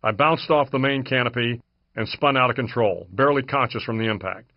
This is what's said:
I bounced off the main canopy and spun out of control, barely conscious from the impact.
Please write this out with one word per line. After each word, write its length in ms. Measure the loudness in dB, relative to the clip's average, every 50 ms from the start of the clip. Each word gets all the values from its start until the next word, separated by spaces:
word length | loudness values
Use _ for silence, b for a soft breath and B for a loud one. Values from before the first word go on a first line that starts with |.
I 100 | 0 -2
bounced 380 | 0 2 2 2 2 0 0 2
off 200 | 2 2 2 2
the 80 | 0 0
main 240 | 0 2 0 0 -2
canopy 560 | 0 0 0 0 0 -2 -2 -2 -2 -2 -4 -8 _ _ _ _ _ _
and 120 | -6 -6 -6
spun 280 | -4 0 0 2 4
out 140 | 4 2 2
of 60 | 2
control, 500 | -2 -4 -4 0 0 2 2 0 -2 -8 -12
barely 320 | -2 2 2 4 4 2
conscious 400 | 0 0 0 0 0 0 -2 -6
from 160 | -6 -4 -4 -2
the 80 | 0
impact. 440 | -2 -2 -2 -4 -8 -8 -8 -14 _ _